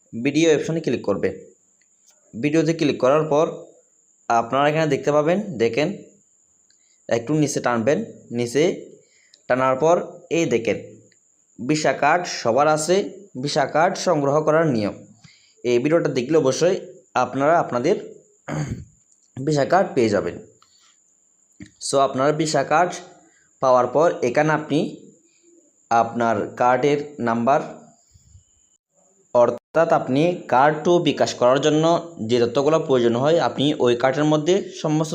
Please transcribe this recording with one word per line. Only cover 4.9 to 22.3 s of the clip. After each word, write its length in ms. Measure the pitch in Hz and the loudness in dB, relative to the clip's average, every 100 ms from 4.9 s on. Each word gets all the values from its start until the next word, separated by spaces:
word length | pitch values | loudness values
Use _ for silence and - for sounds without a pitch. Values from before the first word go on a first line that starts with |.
দেখতে 160 | 135 151 147 | -2 0 0
পাবেন, 220 | 151 185 202 120 | 2 -2 -4 -2
দেখেন 260 | 113 - 160 208 - _ _ _ _ _ _ _ _ _ - | -2 0 -4 -6 -16 _ _ _ _ _ _ _ _ _ -4
একটু 240 | 117 117 156 | -4 -2 -2
নিচে 180 | 147 - 123 | 0 -2 -2
টানবেন, 320 | 120 113 165 226 - - 120 | 0 0 -2 -4 -16 -10 -6
নিচে 240 | 120 135 180 - - - _ _ _ _ - | -2 0 0 -2 -14 -20 _ _ _ _ -4
টানার 300 | 127 131 131 | 0 2 2
পর 140 | 156 180 - - - 160 | 2 2 -2 -16 -4 -2
এই 60 | 156 | 0
দেখেন 240 | 117 - - - - _ _ _ _ _ - | 0 0 -4 -8 -20 _ _ _ _ _ -12
ভিসা 340 | 127 151 151 131 | -4 -2 0 0
কার্ড 200 | 143 175 175 - | 0 0 -2 -4
সবার 260 | 117 120 151 156 | 0 2 2 0
আছে, 200 | 156 190 - - - 123 | 0 -2 -2 -12 -16 -10
ভিসা 220 | 143 156 131 | -4 -2 0
কার্ড 200 | 147 180 190 185 | 2 0 0 -2
সংগ্রহ 300 | 156 139 147 156 | 0 2 0 2
করার 200 | 156 165 | 2 2
নিয়ম। 200 | 117 101 - - - - _ _ _ | 0 -4 -6 -18 -20 -20 _ _ _
এই 140 | 120 120 | 0 0
ভিডিওটা 280 | 147 165 151 131 | 2 0 0 -4
দেখলে 180 | 120 156 | 0 2
অবশ্যই 340 | 135 127 165 190 - - _ 123 | 2 2 0 0 -6 -20 _ -2
আপনারা 300 | 123 127 143 170 | -2 0 2 2
আপনাদের 320 | - 123 139 - - - _ _ - 151 - | 0 -2 -2 -2 -6 -20 _ _ -12 -10 -8
<clears throat> 720 | - - _ _ _ _ - | -10 -14 _ _ _ _ -8
ভিসা 200 | 139 147 131 | -2 -2 2
কার্ড 140 | 175 185 | 2 2
পেয়ে 180 | 135 113 | 0 2
যাবেন। 220 | 98 87 - - _ _ _ _ _ _ _ _ _ _ _ - _ | 0 -2 -10 -18 _ _ _ _ _ _ _ _ _ _ _ -20 _
So 160 | - 139 135 | -2 0 0
আপনারা 240 | 127 143 | 0 0